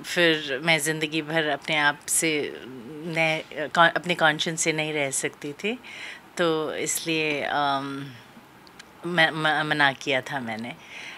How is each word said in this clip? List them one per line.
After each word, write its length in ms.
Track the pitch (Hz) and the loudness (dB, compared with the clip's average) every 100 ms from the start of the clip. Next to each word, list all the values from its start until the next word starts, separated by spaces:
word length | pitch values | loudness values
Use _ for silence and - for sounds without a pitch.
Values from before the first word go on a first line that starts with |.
| - | -4
फिर 560 | - 170 156 147 131 | 4 4 4 0 -2
मैं 160 | 165 160 | 2 2
ज़िंदगी 420 | 147 156 156 160 | 2 -2 -2 -2
भर 220 | 147 165 151 | -2 0 0
अपने 300 | 139 - 156 | -2 0 2
आप 220 | 147 143 - | 2 2 -2
से, 460 | - 165 151 104 71 101 131 113 151 170 | 0 2 0 -2 -6 -12 -14 -12 -10 -6
न-, 340 | 160 160 160 - 139 147 - | 0 0 0 -6 -8 -4 6
कॉन-, 200 | 170 160 | 6 4
अपने 200 | 175 165 | -2 4
कॉन्शियस 460 | 160 151 180 160 | 4 4 -2 0
से 120 | 165 | 0
नहीं 200 | 156 151 | 0 -2
रह 180 | 151 139 | 0 -2
सकती 420 | 131 147 - 147 | -2 -4 -6 -12
थी, 260 | 143 202 247 - - - - - - | -6 -6 -6 -10 -14 -14 -14 -14 0
तो 360 | 170 160 151 | 2 2 0
इसलिए, 680 | 85 156 - - 160 156 147 | -4 -2 -2 -2 0 0 -2
अम, 640 | - 143 143 139 139 139 139 120 - - - - - - - - 170 | 0 0 2 0 -2 -8 -10 -14 -20 -20 -20 -20 -20 -20 -20 -12 -2
म-, 260 | 175 160 | 4 4
म-, 300 | 156 156 147 151 | 4 2 2 2
मना 260 | 151 143 | 4 4
किया 300 | 131 - 131 | 2 0 0
था 180 | 127 143 | 0 -6
मैंने। 340 | 117 110 117 151 - - - | -6 -6 -8 -10 -14 -14 -14